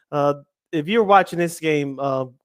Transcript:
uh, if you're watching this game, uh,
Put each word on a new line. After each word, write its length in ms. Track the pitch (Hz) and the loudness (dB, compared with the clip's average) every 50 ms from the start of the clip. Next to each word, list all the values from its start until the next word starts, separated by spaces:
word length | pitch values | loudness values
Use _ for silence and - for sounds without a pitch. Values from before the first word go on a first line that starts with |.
| _ - | _ -6
uh, 240 | 147 147 143 143 143 143 143 _ _ _ _ _ | -4 -2 0 0 -2 -2 -8 _ _ _ _ _
if 160 | - 160 147 165 | -6 -6 -2 0
you're 160 | 214 233 214 | 0 2 4
watching 340 | 190 202 196 180 - 175 170 | 6 6 4 4 2 -2 -2
this 220 | 170 170 165 - | -2 -2 -4 -4
game, 380 | 160 160 151 147 143 139 135 131 | -2 -2 0 0 -2 -4 -6 -6
uh, 240 | 139 139 135 131 131 127 - _ | -4 -2 -2 -2 -4 -6 -10 _